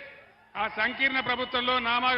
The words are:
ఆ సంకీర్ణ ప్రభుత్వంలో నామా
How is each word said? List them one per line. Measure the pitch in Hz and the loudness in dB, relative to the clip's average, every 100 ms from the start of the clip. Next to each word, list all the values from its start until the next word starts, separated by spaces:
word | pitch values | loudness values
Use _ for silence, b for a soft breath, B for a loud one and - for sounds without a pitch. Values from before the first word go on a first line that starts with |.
| - - - - - 202 | -14 -20 -20 -20 -12 -6
ఆ | 214 214 | -4 0
సంకీర్ణ | 226 240 269 262 247 | -2 0 0 0 0
ప్రభుత్వంలో | 247 254 254 247 254 233 | -2 -2 -2 0 0 2
నామా | 240 254 | 2 2